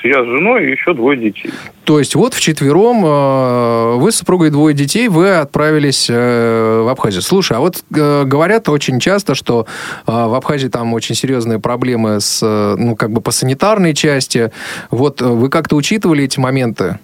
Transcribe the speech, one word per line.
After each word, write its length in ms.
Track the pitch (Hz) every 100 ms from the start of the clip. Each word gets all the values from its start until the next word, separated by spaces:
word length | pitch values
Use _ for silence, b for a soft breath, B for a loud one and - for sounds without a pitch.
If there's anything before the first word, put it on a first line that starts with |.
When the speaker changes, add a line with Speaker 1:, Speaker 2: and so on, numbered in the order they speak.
Speaker 1:
я 180 | - 139
с 40 | 120
женой 400 | 131 196 247 139
и 40 |
еще 240 | 131 -
двое 240 | 135 131 135
детей. 320 | 110 101 - B B -
Speaker 2:
То 140 | - 151
есть 160 | 131
вот 180 | 139 233
вчетвером, 720 | - - 151 139 156 233 240
э, 920 | 165 143 139 135 127 123 117 117 113 120
вы 140 | 175
с 40 | -
супругой, 340 | - 180 156
двое 240 | 143 156
детей, 340 | 143 143 208 240
вы 260 | 165 196
отправились, 720 | 180 143 - 151 156 143 131 -
э, 760 | 120 123 120 117 113 113 113
в 40 | 110
Абхазию. 340 | 131 113 95
Слушай, 340 | - 190 185 117
а 40 |
вот, 220 | 170 - -
э, 280 | 151 147 143
говорят 440 | 135 139 170 226 220
очень 320 | 147 - 127
часто, 340 | 170 202 196
что, 320 | 135 - 120 110 B B B -
э, 60 |
в 220 | 117 117
Абхазии 340 | 127 - 147 131
там 260 | 123 117
очень 220 | 117 - 117
серьезные 420 | 131 131 117 110
проблемы 640 | 120 120 127 117 110 104
с, 200 | - -
э, 340 | 113 107 104 104
ну, 160 | 117 110
как 140 | 110
бы 100 | 110
по 120 | -
санитарной 600 | - 131 135 196 214 175
части. 580 | 147 156 139 - 123 113 B B B B
Вот, 300 | 117 143 -
э, 60 | 123
вы 240 | 117 131
как-то 240 | 165 151 151
учитывали 480 | 143 220 202 151
эти 140 | 135 -
моменты? 600 | 127 135 123 104 92 101